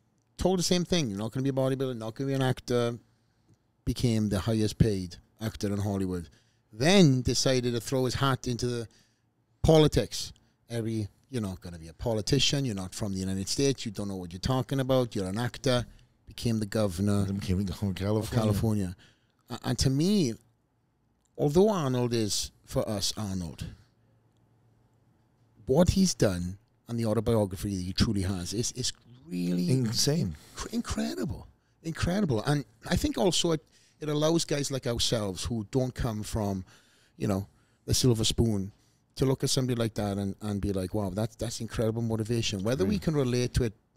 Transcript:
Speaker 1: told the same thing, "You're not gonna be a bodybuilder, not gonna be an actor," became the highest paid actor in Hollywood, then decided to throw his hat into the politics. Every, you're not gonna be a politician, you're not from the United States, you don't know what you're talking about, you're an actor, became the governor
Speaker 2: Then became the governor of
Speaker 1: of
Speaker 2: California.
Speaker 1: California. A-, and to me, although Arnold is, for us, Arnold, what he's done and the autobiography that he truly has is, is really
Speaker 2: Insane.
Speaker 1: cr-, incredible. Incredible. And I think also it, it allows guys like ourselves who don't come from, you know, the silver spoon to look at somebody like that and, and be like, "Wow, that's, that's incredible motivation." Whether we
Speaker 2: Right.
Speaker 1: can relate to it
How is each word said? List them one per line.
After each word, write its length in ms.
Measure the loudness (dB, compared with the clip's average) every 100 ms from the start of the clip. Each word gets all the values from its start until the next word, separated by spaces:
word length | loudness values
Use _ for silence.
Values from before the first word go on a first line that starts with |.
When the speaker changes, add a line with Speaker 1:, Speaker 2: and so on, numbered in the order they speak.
| _ _ _ -2
Speaker 1:
told 200 | 0 0
the 40 |
same 220 | 2 0
thing, 240 | 0 0 0
"You're 80 | -4
not 120 | -4
gonna 120 | -2
be 60 | -2
a 20 |
bodybuilder, 440 | 0 0 0 -4 -6
not 180 | -8
gonna 140 | -6 -4
be 60 |
an 80 | 0
actor," 560 | 0 0 0 0 0 -2 -10 _ _ _ _ _ _ _
became 440 | -6 0 2 2 2
the 100 | 0
highest 400 | 0 2 2 4
paid 380 | 2 2 -6 -12 -20 _
actor 280 | -8 -4 -4
in 100 | -2
Hollywood, 500 | -2 -2 -2 -4 -10 -18 _ _ _
then 500 | 0 4 8 8 6
decided 520 | 0 0 2 2 0
to 60 | -4
throw 240 | -2 -2
his 100 | 0
hat 320 | 0 0 0 -2
into 200 | -4 -4
the 220 | -6 -10 _ _ _ _ _ _ _
politics. 680 | 6 8 8 4 0 -4 -10 -14 _ _ -8
Every, 380 | -6 -4 -4 -4 -10 _
you're 120 | -6
not 180 | -4 -6
gonna 180 | -12 -14
be 100 | -16
a 40 |
politician, 680 | -6 -2 0 2 4 4 2
you're 100 | 0
not 200 | -4 -6
from 180 | -6 -4
the 80 | -2
United 280 | -2 -2 -2
States, 360 | 2 2 0
you 80 | -6
don't 160 | -6 -6
know 80 | -8
what 160 | -8
you're 80 | -4
talking 400 | -2 0 0 -2
about, 340 | 2 2 2
you're 120 | -2 -4
an 120 | -2
actor, 460 | -4 -2 2 2 0 -10 _ _ -20
became 340 | -6 -2 0
the 60 | 0
governor 580 | 0 0 0 2 2
Speaker 2:
Then 120 | 0 -2
became 200 | 0 0
the 60 |
governor 260 | 0 -2 -2
of 0 |
Speaker 1:
of 60 | -2 0 0 0
Speaker 2:
California. 0 |
Speaker 1:
California. 640 | 0 2 2 0 0 -4 -8 -18 _ _ _ -14
A-, 80 | -8 -4
and 100 | 0
to 100 | 2
me, 440 | 2 2 4 2 -2 _ _ _ _ _ _ _ _ _ -2
although 320 | 2 4 4
Arnold 460 | 2 0 0 0
is, 380 | 0 0 -2 -4 -10
for 240 | -6 -4 -2
us, 240 | -2 -4 -4
Arnold, 500 | -6 -6 -6 -10 -12 -14 _ _ _ _ _ _ _ _ _ _ _ _ _ _ _ _ _ _ 2
what 240 | 4 4
he's 240 | 4 2
done 440 | 4 2 2 -4 -8 _ _ -8
and 100 | -4
the 80 | 0
autobiography 680 | 0 2 2 2 -2 -4 -4
that 60 |
he 100 | -4
truly 300 | 0 0 2
has 300 | -2 -2 -4
is, 200 | -4 -4
is 200 | -4 -6 -6 -14 -20 -8
really 420 | -4 -2 0 2
Speaker 2:
Insane. 640 | 2 2 0 2 0 -2 -6 -14 -14
Speaker 1:
cr-, 120 | -8
incredible. 760 | -6 -4 -4 -4 -4 -6 -6 -14 _ _ _
Incredible. 600 | -8 -2 0 2 2 0
And 200 | 0 -2 -4 _ -2
I 80 | 0
think 220 | 2 2
also 340 | 2 2 2
it, 120 | 0 -4 _ _ _
it 80 | -4
allows 360 | 0 2 2
guys 260 | 2 -2 -2
like 160 | -4 -2
ourselves 580 | 0 0 0 0 -4
who 220 | -4 -4 -2
don't 240 | 0 0
come 280 | -2 -4 -4
from, 420 | -4 -2 -2 -2 -6 -16 _ _ _ -4
you 100 | 0
know, 180 | 0 -2 _ _ _ -2
the 80 |
silver 300 | 2 4 4
spoon 480 | 2 2 2 0 -4 -12 _ _ _ -2
to 80 |
look 200 | 0 2
at 60 | 0
somebody 260 | 0 0 0
like 180 | -2
that 220 | -2 -2 -2
and, 180 | -4 -4
and 200 | -4 -2
be 120 | -2
like, 220 | -2 -2
"Wow, 160 | -2 -2
that's, 260 | -2 -4 -4
that's 240 | -8 -6
incredible 400 | -6 -2 -2 0
motivation." 600 | -2 -2 0 -2 -2 -2
Whether 200 | 0 0
we 100 | 0
Speaker 2:
Right. 80 | 0
Speaker 1:
can 120 | 0
relate 380 | 0 2 0 0
to 100 | 0
it 100 | -2 -4 _